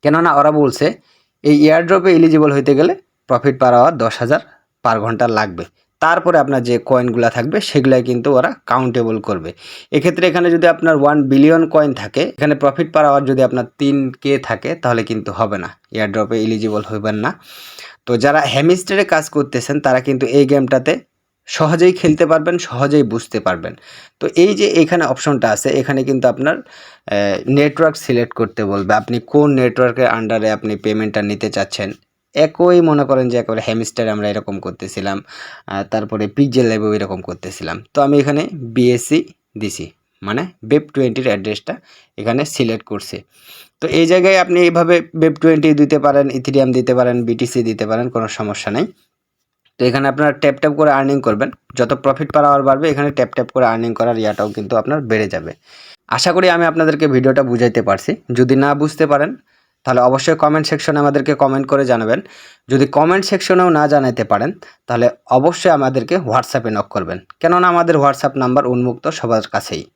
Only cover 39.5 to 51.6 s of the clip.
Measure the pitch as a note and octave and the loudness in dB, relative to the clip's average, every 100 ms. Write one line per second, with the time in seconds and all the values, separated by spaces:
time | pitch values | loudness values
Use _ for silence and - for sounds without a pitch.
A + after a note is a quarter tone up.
39.5 | - G#2+ - D#2 _ _ _ G2 A2+ F3+ | -10 -10 -10 -16 _ _ _ -8 -6 -8
40.5 | _ A2 D3 D3 - C3 A2+ B2+ G#2 G2 | _ 0 0 0 -4 -4 -2 -2 -2 -4
41.5 | G#2 - G3+ _ _ _ - G#2+ B2 D3+ | -10 -10 -14 _ _ _ -10 -4 -4 -4
42.5 | - A#2+ A2 - G#2 - G2 - _ _ | -4 -4 -4 -8 -12 -10 -16 -16 _ _
43.5 | - - _ - D#3 E3 F#3 F#3 F#3+ F3 | -20 -20 _ -2 0 4 4 4 2 2
44.5 | F3 F3 E3+ E3+ F3 E3 D#3+ D#3+ D3+ E3 | 2 2 2 2 2 0 0 0 2 2
45.5 | D#3+ D#3 D3 D3 D3+ C#3+ C#3 C#3 B2+ B2+ | 4 4 4 2 2 2 2 0 -2 -2
46.5 | C3+ C3 B2+ B2 B2 B2 B2 A#2 A#2 A#2+ | 0 2 0 0 2 2 0 -2 -2 -2
47.5 | B2 A2+ G#2+ G#2+ A2 B2 A#2+ A2 - G#2+ | -2 -4 -4 -4 -4 -4 -4 -6 -6 -8
48.5 | G2+ - G#2+ G3 - _ _ _ _ _ | -6 -6 -4 -6 -8 _ _ _ _ _
49.5 | _ _ _ B2 B2+ C#3 C3 D3+ C#3+ D3 | _ _ _ 0 0 -2 0 0 2 -2
50.5 | C3+ D#3 D3 D3+ C3+ C3+ C#3 A2+ G#2+ C3+ | 0 -2 2 2 2 2 0 0 -2 -4
51.5 | - | -6